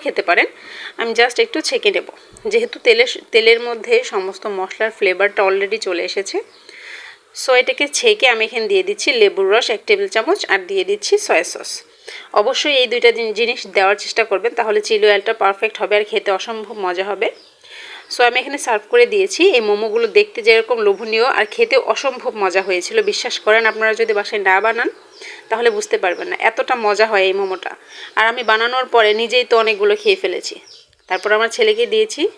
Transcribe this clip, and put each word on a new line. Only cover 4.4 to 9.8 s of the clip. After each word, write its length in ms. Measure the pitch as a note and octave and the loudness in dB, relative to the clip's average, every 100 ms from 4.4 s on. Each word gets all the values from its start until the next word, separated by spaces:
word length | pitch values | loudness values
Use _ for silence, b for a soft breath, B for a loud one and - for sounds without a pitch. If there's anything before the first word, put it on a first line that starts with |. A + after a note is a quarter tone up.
| G#3+ G3 | -8 -6
মশলার 320 | F#3 - A3 - | -8 -4 -6 0
ফ্লেভারটা 420 | F#3+ F3+ G3+ G3+ F#3+ | -2 0 -2 2 0
already 300 | G3 G3 G#3+ F#3+ | 0 -2 -4 -4
চলে 160 | F3 F3+ | -4 -4
এসেছে। 260 | G3+ G3 F#4 - - B B B B B B _ - | -6 -6 -8 -8 -20 B B B B B B _ -8
So 80 | - B3+ | 2 2
এটাকে 240 | B3 B3+ C#4+ - | 2 -2 -2 0
ছেঁকে 280 | A#3 G#3 C4 | 2 4 2
আমি 80 | A3+ A3 | 2 -2
এখানে 180 | A#3+ G#3+ | -4 0
দিয়ে 120 | G3 F3+ | 0 0
দিচ্ছি 200 | G3+ - B3 | -2 -2 4
লেবুর 260 | G3+ F#3+ F#3+ | 2 2 2
রস 140 | G#3 - | 2 2
এক 40 | G#3 | -4